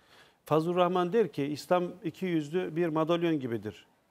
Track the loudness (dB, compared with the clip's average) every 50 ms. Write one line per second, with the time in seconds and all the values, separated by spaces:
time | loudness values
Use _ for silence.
0 | _ _ -20 -20 -20 _ _ _ -4 0 0 2 2 2 2 2 2 2 2 0
1 | 0 2 2 2 2 0 0 -4 -4 -4 -4 -6 0 2 2 2 2 -2 -6 -8
2 | -8 -8 -6 -4 -4 -2 0 0 -2 -2 -2 -4 -4 -2 -2 -2 0 0 2 0
3 | 2 2 2 2 2 0 0 0 -2 -2 -4 -4 -6 -8 -10 -12 -18 _ _ _
4 | _ _